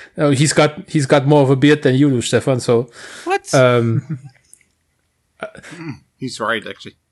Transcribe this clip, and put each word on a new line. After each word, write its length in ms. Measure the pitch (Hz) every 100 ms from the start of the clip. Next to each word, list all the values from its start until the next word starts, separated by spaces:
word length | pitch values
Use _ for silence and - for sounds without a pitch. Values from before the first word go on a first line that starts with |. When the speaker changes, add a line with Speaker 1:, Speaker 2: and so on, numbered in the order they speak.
| - -
Speaker 1:
No, 120 | 147
he's 240 | 131 151
got, 360 | - 151 151 -
he's 160 | 156 135
got 220 | 147 131
more 140 | 147
of 60 | 131
a 80 | 135
beard 240 | 147 151
than 120 | 143 127
you 140 | 147
do, 120 | 127
Stefan, 400 | - 120 120 131
so. 280 | - 117 127 - - - -
Speaker 2:
What? 280 | 392 -
Speaker 1:
Um, 680 | 143 127 120 117 113 - 151
Speaker 3:
<laughs> 60 | - _ _ _ _ _ _ _ _ _ _ _ - - - 165 165 - _ _
He's 220 | 131 -
right, 260 | 110 113 95
actually. 300 | 98 110 - _